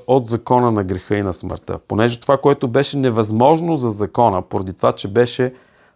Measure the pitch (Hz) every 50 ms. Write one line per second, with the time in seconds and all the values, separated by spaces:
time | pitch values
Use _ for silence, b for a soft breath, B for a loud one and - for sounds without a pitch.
0 | - - 127 135 123 110 117 117 - - 127 123 123 120 110 107 98 92 95 87
1 | - - 104 104 101 98 87 - - 90 87 - - - 92 87 - - 101 101
2 | 113 120 120 120 - - 139 135 - 143 139 139 - 123 113 135 139 - - 143
3 | 131 127 113 113 110 104 110 110 147 147 160 160 170 170 165 147 123 117 107 101
4 | 104 95 - - 120 113 98 92 90 - - 104 98 95 90 - - 120 123 -
5 | - 98 98 117 120 120 - - 127 127 127 b b b b b b b b